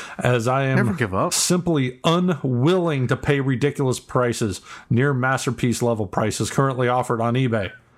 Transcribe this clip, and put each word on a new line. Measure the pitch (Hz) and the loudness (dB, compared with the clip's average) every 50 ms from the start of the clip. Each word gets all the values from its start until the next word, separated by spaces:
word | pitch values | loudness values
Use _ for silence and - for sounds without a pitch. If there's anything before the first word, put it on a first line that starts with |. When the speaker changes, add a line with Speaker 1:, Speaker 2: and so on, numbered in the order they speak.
| - - - - | -12 -12 -10 -4
Speaker 1:
As | - - 123 120 107 123 | -2 0 0 0 0 0
I | 127 135 139 | 0 0 0
am | 135 131 | 2 2
Speaker 2:
Never | 185 202 220 196 | 2 2 0 0
give | 165 120 98 92 | -2 -2 -2 0
up. | 98 139 175 - | 0 -2 0 0
Speaker 1:
simply | - - - 175 180 170 175 165 147 131 127 127 - - | -2 0 0 0 0 2 2 0 2 0 -2 -4 -4 -2
unwilling | 170 160 180 180 180 175 135 - 135 127 120 123 160 185 185 170 170 151 135 127 120 | 0 2 2 2 0 0 0 -2 -2 0 2 2 2 2 2 2 0 0 0 0 0
to | 143 | -2
pay | - - - 143 139 | 0 0 0 0 2
ridiculous | 135 135 131 113 143 143 139 - 139 131 120 - | 2 0 0 0 0 0 0 0 0 0 -2 -2
prices, | - - - 131 123 120 113 - 120 104 92 - - - - - - - | -4 -2 0 0 2 2 0 0 -2 -2 -4 -6 -10 -14 -20 -20 -4 0
near | 120 113 131 147 139 | 2 2 4 2 2
masterpiece | 123 123 131 135 131 - 143 120 - - 123 113 - | 0 0 0 0 0 -2 -4 -2 0 0 0 0 2
level | 120 120 117 104 107 95 | 0 0 0 0 -2 -4
prices | - - 113 107 - - 113 - | -2 -2 -2 0 0 -2 -4 -2
currently | - - 139 135 131 123 127 120 | 0 0 0 0 0 0 0 0
offered | 123 127 123 - 127 110 | 0 0 0 0 -2 0
on | 113 117 117 | 0 0 0
eBay. | 131 131 131 117 110 95 87 - - - _ _ | 0 0 0 0 0 -2 -4 -8 -12 -20 _ _